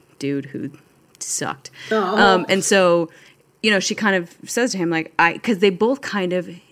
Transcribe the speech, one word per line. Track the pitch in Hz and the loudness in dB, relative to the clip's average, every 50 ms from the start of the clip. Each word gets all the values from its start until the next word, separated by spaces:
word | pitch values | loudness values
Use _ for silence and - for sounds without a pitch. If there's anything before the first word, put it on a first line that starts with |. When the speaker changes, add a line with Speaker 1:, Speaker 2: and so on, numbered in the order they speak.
| _ _ _ _ | _ _ _ _
Speaker 1:
dude | - 139 143 139 135 135 | -6 -4 -4 -4 -6 -8
who | - - - 139 139 - _ _ _ _ _ _ _ _ | -10 -10 -10 -12 -12 -16 _ _ _ _ _ _ _ _
sucked. | - - - - - 113 - - - - - - - - | -12 -10 -8 -6 -6 -8 -8 -10 -14 -20 -20 -20 -8 -4
Speaker 2:
Oh. | 220 220 202 180 202 202 | -2 -2 -2 0 2 4
Speaker 1:
Um, | 202 196 190 185 165 - | 4 6 4 4 2 0
and | 190 190 185 | 0 0 2
so, | - 208 196 185 180 170 170 165 160 - - - - _ _ _ _ _ _ - | 2 2 4 4 4 4 2 0 -2 -8 -16 -20 -20 _ _ _ _ _ _ 0
you | 220 | 0
know, | 214 190 | 2 2
she | 185 - 208 | 0 -2 -4
kind | - 220 208 196 | -2 0 0 2
of | 185 170 175 - - - | 0 -2 -4 -10 -20 -16
says | - - 233 240 247 - | -8 -4 -2 -2 -2 -2
to | 190 | -2
him, | 170 170 | -2 -2
like, | 165 160 156 - - - | -2 -2 -4 -4 0 2
I, | 165 170 - - | 2 2 2 0
'cause | - - 233 175 | -2 -2 0 2
they | 196 202 | 2 2
both | 185 170 214 233 277 269 | 2 2 0 0 0 -2
kind | - - - 208 185 175 180 | -6 -6 -4 -4 -2 -2 -2
of, | 180 170 190 175 175 - _ | -4 -4 -6 -12 -20 -20 _